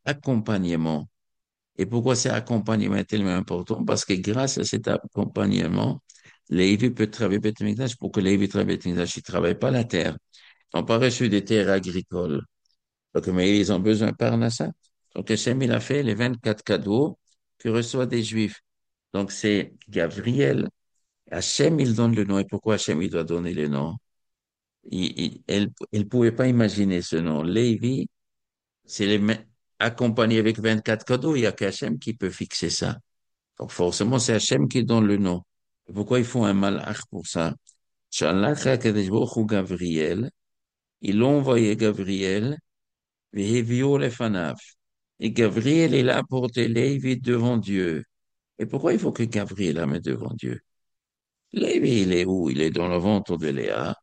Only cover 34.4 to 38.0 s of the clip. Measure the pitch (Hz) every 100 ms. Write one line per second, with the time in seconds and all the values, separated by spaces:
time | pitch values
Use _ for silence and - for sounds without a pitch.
34.4 | - 135 139 127 110 113 104 101 95 90
35.4 | - _ _ _ - 98 101 127 117 123
36.4 | 104 98 98 101 - 104 - 92 80 87
37.4 | 82 - _ _ _ _